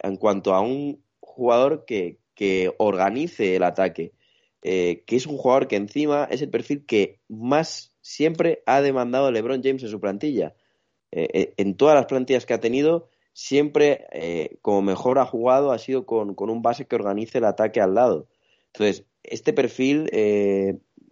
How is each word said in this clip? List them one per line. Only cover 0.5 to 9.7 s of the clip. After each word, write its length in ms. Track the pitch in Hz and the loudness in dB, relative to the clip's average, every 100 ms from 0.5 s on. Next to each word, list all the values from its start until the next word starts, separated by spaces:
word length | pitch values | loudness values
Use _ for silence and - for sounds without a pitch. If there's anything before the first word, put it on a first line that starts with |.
a 60 | 95 | 2
un 420 | 113 139 143 - _ _ | 2 -2 -6 -8 _ _
jugador 640 | - - 120 120 139 156 - | -18 -2 2 4 4 0 -4
que, 300 | 107 87 - _ | -4 -4 -8 _
que 380 | - 101 95 92 - | -4 0 0 0 0
organice 800 | 104 92 98 123 170 - 98 92 | 0 2 0 0 -6 -2 0 2
el 60 | |
ataque, 500 | 87 90 92 82 82 _ _ _ _ _ | 2 0 -2 -2 -10 _ _ _ _ _
eh, 400 | - 92 87 85 - | -4 0 0 -2 -2
que 100 | 123 | -2
es 100 | 151 | -2
un 100 | 143 | -2
jugador 320 | 127 135 131 | 2 2 2
que 80 | 101 | -2
encima 500 | 101 143 151 143 147 | -4 -4 -2 0 -2
es 100 | 131 | -4
el 100 | 104 | -4
perfil 360 | 117 120 143 139 | -4 -4 -8 -2
que 320 | 110 95 - - | 0 0 -4 -18
más 640 | 110 120 147 160 - - _ | -8 -2 0 -2 -8 -18 _
siempre 640 | - - 156 165 165 - | -12 -2 0 0 -2 -2
ha 160 | - 135 | 0 2
demandado 500 | 139 131 120 127 139 | 2 0 0 0 0
LeBron 320 | 113 117 131 | 0 -2 -2
James 200 | 131 | -2